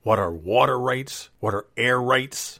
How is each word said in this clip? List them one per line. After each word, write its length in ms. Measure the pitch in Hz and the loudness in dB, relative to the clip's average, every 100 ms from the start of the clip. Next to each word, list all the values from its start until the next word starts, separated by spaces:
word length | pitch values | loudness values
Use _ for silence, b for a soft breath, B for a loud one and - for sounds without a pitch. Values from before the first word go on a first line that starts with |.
What 160 | - 107 | 0 2
are 120 | 92 | 2
water 480 | 82 85 113 131 127 | -4 0 2 4 2
rights? 500 | 127 127 139 - - - | -2 -4 -6 -12 -16 -6
What 140 | 107 | -4
are 120 | 101 - - | -4 -4 -2
air 240 | 120 127 | 2 2
rights? 600 | 123 131 135 - - | 2 0 0 -8 -12